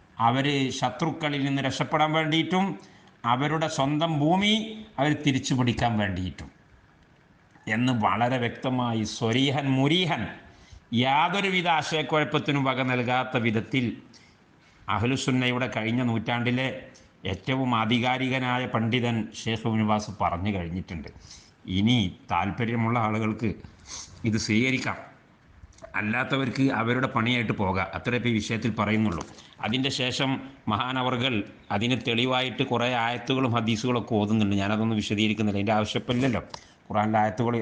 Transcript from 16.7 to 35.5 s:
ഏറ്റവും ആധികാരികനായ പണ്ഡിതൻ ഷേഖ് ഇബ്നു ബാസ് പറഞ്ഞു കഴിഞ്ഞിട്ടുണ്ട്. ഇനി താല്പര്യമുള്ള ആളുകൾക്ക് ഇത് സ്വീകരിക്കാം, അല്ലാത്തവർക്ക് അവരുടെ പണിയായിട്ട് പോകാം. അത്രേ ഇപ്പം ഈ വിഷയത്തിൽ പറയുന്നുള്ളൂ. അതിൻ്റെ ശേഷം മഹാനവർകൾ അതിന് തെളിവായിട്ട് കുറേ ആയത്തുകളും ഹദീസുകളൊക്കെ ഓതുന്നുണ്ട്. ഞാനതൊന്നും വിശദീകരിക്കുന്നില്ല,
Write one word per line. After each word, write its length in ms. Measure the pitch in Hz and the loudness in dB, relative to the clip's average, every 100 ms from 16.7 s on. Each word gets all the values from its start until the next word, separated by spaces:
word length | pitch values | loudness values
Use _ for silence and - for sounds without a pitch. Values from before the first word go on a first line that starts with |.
| - - - - - 95 | -6 -14 -20 -20 -12 -8
ഏറ്റവും 440 | 92 - 131 131 117 | -6 -2 -2 2 0
ആധികാരികനായ 880 | 110 120 123 127 127 131 127 123 123 | 2 2 2 0 0 -2 0 -2 -2
പണ്ഡിതൻ 500 | 120 113 123 120 113 - | 0 0 2 0 0 -4
ഷേഖ് 320 | - - 110 113 | -6 -4 -2 0
ഇബ്നു 180 | 110 | 2
ബാസ് 260 | 107 107 107 92 | 2 2 -2 -2
പറഞ്ഞു 300 | 90 85 98 | -2 0 -2
കഴിഞ്ഞിട്ടുണ്ട്. 580 | 101 85 92 85 85 71 - - - - _ - | -2 -4 -6 -6 -10 -10 -16 -20 -20 -20 _ -4
ഇനി 300 | 95 107 123 92 85 - | 2 4 4 2 -4 -4
താല്പര്യമുള്ള 680 | 87 98 87 113 117 113 120 | -2 -2 -2 -2 0 0 2
ആളുകൾക്ക് 500 | 107 107 110 107 110 - - - - - - - | 0 0 -2 -2 -4 -4 -12 -20 -18 -16 -16 -6
ഇത് 120 | 117 107 | -2 0
സ്വീകരിക്കാം, 600 | 98 107 131 127 113 95 - - - - - - - - - | 2 2 2 0 -4 -8 -12 -20 -20 -20 -20 -20 -20 -20 -10
അല്ലാത്തവർക്ക് 720 | - 104 120 131 135 135 - 135 | -4 -2 -2 -2 -2 -2 0 0
അവരുടെ 340 | 107 113 123 127 | 2 2 0 0
പണിയായിട്ട് 460 | 117 113 123 110 | 0 2 0 0
പോകാം. 340 | 107 95 95 95 | 0 0 0 -2
അത്രേ 220 | 90 123 120 | -4 -2 0
ഇപ്പം 140 | 120 | 0
ഈ 20 | |
വിഷയത്തിൽ 380 | 110 - 113 117 | 0 0 -2 -2
പറയുന്നുള്ളൂ. 480 | 110 104 107 110 85 65 - - - | 0 2 2 2 0 -6 -14 -20 -8
അതിൻ്റെ 300 | 107 131 135 | -4 0 0
ശേഷം 400 | - 127 123 135 127 - - - | 0 -2 0 -2 -2 -6 -10 -2
മഹാനവർകൾ 640 | 104 123 131 127 123 131 113 101 - - | -2 0 0 0 0 0 0 -4 -10 -6
അതിന് 260 | 104 120 123 | -2 0 0
തെളിവായിട്ട് 600 | 127 117 127 127 127 113 | 0 0 2 0 0 -2
കുറേ 260 | 131 120 120 | 0 2 2
ആയത്തുകളും 580 | 123 117 120 - 131 131 | 0 0 -2 -2 0 2
ഹദീസുകളൊക്കെ 640 | 117 113 113 123 123 98 | 2 0 0 0 0 0
ഓതുന്നുണ്ട്. 420 | 110 104 110 104 101 | 0 2 2 2 2
ഞാനതൊന്നും 400 | 98 107 110 110 | 0 0 0 0
വിശദീകരിക്കുന്നില്ല, 600 | 104 104 107 107 107 | 0 2 2 2 0